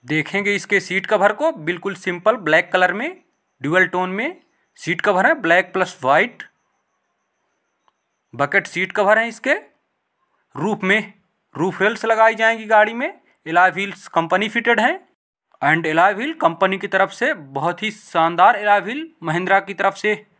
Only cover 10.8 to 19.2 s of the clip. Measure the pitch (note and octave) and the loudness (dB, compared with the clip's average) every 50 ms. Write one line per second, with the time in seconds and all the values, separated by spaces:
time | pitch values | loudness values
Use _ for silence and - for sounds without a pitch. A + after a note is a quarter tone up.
10.8 | F#3+ F#3 G3+ A3 G#3 - _ _ _ _ _ _ _ _ _ C3 E3 F#3+ - - | 0 0 0 0 -2 -6 _ _ _ _ _ _ _ _ _ -4 -4 -4 0 0
11.8 | F#3+ G#3 A3+ - - A3+ A3+ A3 A3 A3+ A3+ G#3+ A3+ A3+ A3+ A3 A3 G#3 A3 G#3+ | 0 0 0 -2 0 0 4 6 4 4 4 2 0 0 0 -2 -2 2 4 4
12.8 | G#3+ G#3+ A3+ A#3 C#4 F4 - _ _ _ _ _ _ D#3+ E3 F3 F#3 F#3 D3+ F#3 | 4 4 0 -6 -8 -8 -8 _ _ _ _ _ _ 0 2 4 4 4 2 -2
13.8 | G3 G3 - - - - - E3 E3 D#3+ F#3 F#3 G#3 A3 G#3+ A#3+ A3+ A#3+ A#3 G#3+ | -6 -6 -8 -12 -16 -2 -2 -2 0 0 0 0 0 -2 -4 -2 0 0 2 2
14.8 | A3 C4+ F4+ F#4+ _ _ _ _ _ _ _ _ _ _ _ _ C3+ C#3+ D#3 E3 | 2 0 -2 -4 _ _ _ _ _ _ _ _ _ _ _ _ 0 2 2 2
15.8 | E3 D#3+ D#3 E3 F3+ G3+ G3+ G3 B3 D4+ D#4+ - - E3 E3+ - G3 F#3+ F#3+ F#3+ | 0 0 2 4 4 4 2 0 -6 -8 -6 0 -2 -2 2 2 0 0 0 -4
16.8 | G3+ G3 G3 F#3 G3 F#3+ - - A#3+ D4 D4 F#3 C#3+ C3+ C3+ C#3 D3 F3 F3 - | -6 -2 0 0 0 0 -2 -4 -4 -4 -4 -6 -10 -10 -8 -4 -4 -4 -4 -4
17.8 | G#3+ G#3+ G#3+ - - - - E3+ E3 E3 F3 E3+ F#3 G#3+ A#3+ G3+ G#3 G#3 G3+ G3+ | -6 -8 -8 -8 -12 -4 0 0 0 0 4 6 6 6 4 4 2 2 2 2
18.8 | E3+ G3+ B3 D4 D#4+ D#4+ _ _ | 2 -4 -8 -8 -10 -12 _ _